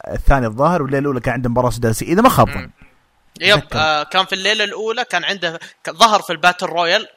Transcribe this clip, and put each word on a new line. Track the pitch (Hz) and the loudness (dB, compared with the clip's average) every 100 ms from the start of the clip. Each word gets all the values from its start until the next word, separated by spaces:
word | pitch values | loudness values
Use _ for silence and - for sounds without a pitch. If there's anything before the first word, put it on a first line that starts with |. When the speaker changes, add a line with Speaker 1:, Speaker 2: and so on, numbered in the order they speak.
| - | -10
Speaker 1:
الثانية | 92 - 139 113 | -2 2 4 2
الظاهر، | 110 156 175 | 0 0 0
والليلة | 135 139 | -2 -2
الأولى | 143 127 | -2 -2
كان | 127 | -4
عنده | 120 123 | -4 -2
مباراة | 120 123 | 0 0
سداسية، | 117 117 110 - | 0 -2 -2 0
إذا | 180 | 2
ما | 254 | 4
خاب | - - | 4 2
ظني. | - | 0
Speaker 2:
مم. | 127 - - _ _ _ _ - | -12 -18 -20 _ _ _ _ -2
يب، | 180 202 | 2 2
Speaker 1:
أتذكر. | - 180 | 0 -2
Speaker 2:
آه، | 156 151 | 0 -2
كان | 147 185 185 | -2 -2 -2
في | |
الليلة | 190 196 220 | -2 -2 -2
الأولى | 202 180 220 226 | -2 -6 -6 -6
كان | 233 175 | -4 -4
عنده، | 156 196 170 165 - _ | -4 -6 -6 -8 -16 _
ك-، | - | -4
ظهر | 160 220 202 | 4 4 4
في | 175 | -2
الباتل | 160 175 175 175 | 0 0 0 -4
رويال | 165 170 208 202 | -2 0 0 -2